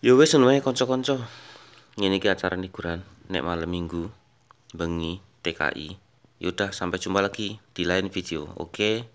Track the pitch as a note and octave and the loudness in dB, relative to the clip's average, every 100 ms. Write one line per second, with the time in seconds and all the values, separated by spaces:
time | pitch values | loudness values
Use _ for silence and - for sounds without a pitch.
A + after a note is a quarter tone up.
0 | A#2 B2+ D#3 D3+ B2 C#3 C3+ B2 B2+ C3 | 8 8 8 8 8 6 2 0 0 0
1 | B2+ C3+ A#2 - - - - - - - | 0 -2 -4 -14 -20 -20 -20 -20 -20 -2
2 | G2 F#2+ G2+ F#2 F#2 F#2 F#2 - F2 E2+ | 0 2 2 0 -2 -4 -8 -8 -6 -6
3 | F#2 - - F#2 D2+ F2 E2 F2 E2+ E2+ | -8 -20 -6 -4 -2 -4 -4 -4 -4 -6
4 | F2+ - _ _ _ - _ E2+ E2+ E2+ | -8 -12 _ _ _ -20 _ -6 -4 -2
5 | E2 F#2 - _ F2 E2 D2+ - D2+ F2+ | -4 -8 -14 _ -8 -2 -4 -4 -12 -16
6 | _ _ _ _ F2 F2+ G2+ G2+ F2+ F2+ | _ _ _ _ -6 -2 -4 -4 -6 -4
7 | F#2+ F#2+ G2 G2 G#2 G#2+ _ - F2 F#2 | -2 0 0 -2 -8 -10 _ -6 0 0
8 | F#2+ F#2+ - D#2+ D2+ - E2 - G#2 A2 | 0 -6 -6 -8 -8 -12 -12 -2 -2 -2
9 | A#2 | -6